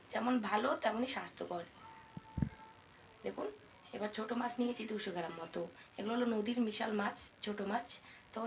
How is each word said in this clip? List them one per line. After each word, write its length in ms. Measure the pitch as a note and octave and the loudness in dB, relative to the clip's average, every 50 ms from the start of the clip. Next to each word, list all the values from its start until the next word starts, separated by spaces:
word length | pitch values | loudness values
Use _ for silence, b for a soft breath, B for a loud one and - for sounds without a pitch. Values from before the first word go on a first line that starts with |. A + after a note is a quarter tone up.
| - - - | -6 -2 0
যেমন 200 | A3 A3+ B3 B3+ B3 G#3 - | 2 4 6 6 4 4 4
ভালো 200 | G#3 G#3+ A#3 C#4 D#4 D4+ - | 4 4 6 4 4 4 4
তেমনই 260 | A3+ G#3+ A#3 B3 - - | 4 4 4 4 2 2
স্বাস্থ্যকর। 480 | G3 F3+ - - - F3 - F3+ F3 E3+ - - - - - - - - - - - - - - - - - - - - - - - - - - - - - - - - | 0 -2 -4 -4 -4 -4 -2 -2 -2 -4 -6 -12 -18 -18 -16 -16 -16 -16 -14 -14 -14 -14 -8 -2 2 2 2 0 -2 -16 -18 -18 -20 -20 -20 -20 -20 -20 -20 -14 -8 -6
দেখুন, 220 | - - - E4+ G#4+ G#4 - - - - - - - - | -6 -4 -4 -4 -6 -6 -10 -14 -20 -20 -20 -14 -10 -6
এবার 140 | G3 G#3 G#3 - A3 | -4 -4 -2 -2 -2
ছোট 120 | G#3+ - A#3+ A#3+ | -2 0 0 0
মাছ 120 | B3 A#3+ - B3 | 0 0 2 2
নিয়েছি 240 | A#3+ A#3+ A#3+ - A3 - | 2 2 2 -2 -2 -2
দুশো 200 | A3 G3+ - G3+ F3 | -2 -2 -2 -2 -2
গ্রাম 180 | F3 E3 E3 E3+ E3 | -2 -2 -4 -4 -6
মতো, 200 | E3 - - F3 E3+ - - B B B B - | -8 -4 -4 -4 -4 -4 -6 B B B B -4
এগুলো 160 | G3+ G#3+ A#3 | -2 0 2
হলো 120 | B3 B3 A#3 A3+ | 4 4 4 4
নদীর 240 | G#3+ G#3 A3+ A#3+ B3 A#3 G#3+ | 4 2 2 4 4 4 4
মিশাল 240 | G#3 - A3+ A3 G#3+ G3+ | 2 2 2 2 2 2
মাছ, 160 | G3+ A#3+ - - - - - - - | 2 2 0 -4 -6 -8 -8 -6 -4
ছোট 140 | G#3 G3+ G#3 G3 G3 | -4 -2 -2 0 0
মাছ। 160 | G#3+ B3 - - - - B B B B B B - | 0 0 0 -2 -4 -6 B B B B B B -6
তো 60 | A3 A3+ | -4 -2